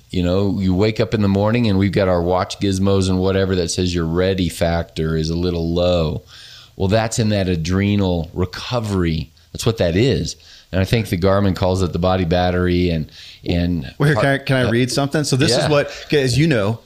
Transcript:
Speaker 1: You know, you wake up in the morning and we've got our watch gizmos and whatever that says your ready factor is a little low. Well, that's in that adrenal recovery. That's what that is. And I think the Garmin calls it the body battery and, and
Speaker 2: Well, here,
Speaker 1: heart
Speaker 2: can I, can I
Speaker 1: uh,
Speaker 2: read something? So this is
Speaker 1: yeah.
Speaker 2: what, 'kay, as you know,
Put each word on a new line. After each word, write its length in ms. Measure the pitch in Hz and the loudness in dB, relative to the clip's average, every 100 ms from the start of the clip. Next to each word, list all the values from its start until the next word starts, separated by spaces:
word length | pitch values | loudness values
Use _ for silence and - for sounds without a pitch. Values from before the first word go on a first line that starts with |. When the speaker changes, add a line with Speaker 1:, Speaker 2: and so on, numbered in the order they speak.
| _ | _
Speaker 1:
You 120 | 92 | -2
know, 360 | 87 92 101 92 | 0 0 0 0
you 160 | 95 | 0
wake 260 | 90 107 110 | 2 0 0
up 120 | 110 | 0
in 80 | 113 | 2
the 80 | 104 | 4
morning 380 | 98 104 120 117 | 4 2 2 2
and 100 | 95 | 2
we've 140 | 98 | 2
got 160 | 92 95 | 2 2
our 140 | 87 | 2
watch 380 | 85 90 98 - | 2 0 0 -2
gizmos 500 | 101 95 98 98 95 | -2 0 2 2 2
and 80 | 92 | 2
whatever 380 | 92 95 95 92 | 2 2 0 0
that 140 | 85 | -2
says 240 | - 92 | 0 0
your 120 | 85 82 | 0 0
ready 420 | 82 92 95 87 | 0 0 0 -2
factor 680 | - 85 85 85 - 80 80 | -2 -2 -2 -4 -4 -2 -2
is 120 | 78 | -2
a 80 | 82 | -2
little 380 | 90 85 82 | -2 -2 -2
low. 480 | 85 87 87 78 - - - - - - - | 0 2 2 0 -4 -10 -20 -20 -20 -20 -6
Well, 100 | 95 | 0
that's 320 | 110 110 - | 0 0 -2
in 120 | 107 | 0
that 180 | 104 92 | 0 0
adrenal 840 | 90 80 95 101 101 95 87 80 | -2 0 0 0 2 0 -2 -4
recovery. 1000 | - 90 - - 123 110 98 85 80 73 _ _ | -4 -4 -6 -6 -6 -2 -2 0 -2 -6 _ _
That's 140 | - - | -4 -4
what 120 | 110 | 0
that 180 | 90 85 | 0 2
is. 400 | 135 90 80 - - - - | 2 0 -2 -8 -18 -20 -6
And 100 | 92 | -2
I 40 | |
think 240 | 95 120 101 | 0 0 0
the 100 | 95 | 0
Garmin 380 | 95 98 101 85 | 2 2 2 0
calls 260 | 95 92 | 0 0
it 100 | 92 | -2
the 60 | 82 | 0
body 260 | 90 95 | 0 0
battery 680 | 87 90 90 90 90 87 90 | 0 0 0 0 0 2 0
and, 200 | 82 73 - - - | 0 -4 -12 -20 -14
and 480 | - 87 87 87 65 - | -4 -2 0 -2 -6 -2
Speaker 2:
Well, 80 | 143 | 0
here, 80 | |
Speaker 1:
heart 100 | 151 | 2
Speaker 2:
can 80 | 156 | 0
I, 60 | 139 | -2
can 180 | 139 131 | -2 0
I 120 | 120 | 0
Speaker 1:
uh, 20 | |
Speaker 2:
read 220 | 113 127 | 0 0
something? 320 | 135 139 160 | -2 -2 -2
So 100 | 143 | -2
this 160 | 127 147 | 0 0
is 80 | 123 | 0
Speaker 1:
yeah. 120 | - | 2
Speaker 2:
what, 360 | 147 - - - | 0 0 -8 -2
'kay, 140 | 151 | 0
as 160 | 131 120 | 0 0
you 80 | 165 | 2
know, 320 | 123 104 113 | 0 0 -4